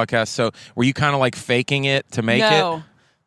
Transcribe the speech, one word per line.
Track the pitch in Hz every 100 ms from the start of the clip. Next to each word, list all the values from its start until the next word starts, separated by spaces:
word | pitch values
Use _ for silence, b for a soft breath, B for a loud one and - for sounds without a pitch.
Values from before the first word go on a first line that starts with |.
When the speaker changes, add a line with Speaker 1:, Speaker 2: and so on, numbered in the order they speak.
| 117
Speaker 1:
podcast. | 117 110
So | - 113 B B -
were |
you | 123
kinda, | 131 147 143
like, | 131 -
faking | - 123 123 139 139
it | 135 -
to | -
make | 113 120
Speaker 2:
No. | 214 208 175 160 - b b b